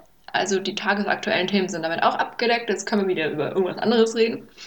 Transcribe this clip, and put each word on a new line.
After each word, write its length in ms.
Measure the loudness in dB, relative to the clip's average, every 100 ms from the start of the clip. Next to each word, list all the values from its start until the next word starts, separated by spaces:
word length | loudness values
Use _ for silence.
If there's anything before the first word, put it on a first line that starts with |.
| -18 _ -6
Also 260 | -2 0 0
die 160 | -2 -2
tagesaktuellen 720 | 0 0 0 -2 0 0 2
Themen 200 | 2 0
sind 140 | -2
damit 200 | -4 0
auch 120 | 2 2
abgedeckt. 540 | -2 -2 0 0 0
Jetzt 160 | -4 0
können 160 | 0
wir 60 | 2
wieder 200 | 0 -2
über 200 | -2 -2
irgendwas 280 | -2 -2 -2
anderes 380 | 2 4 4 4
reden. 320 | 0 0 -10 -16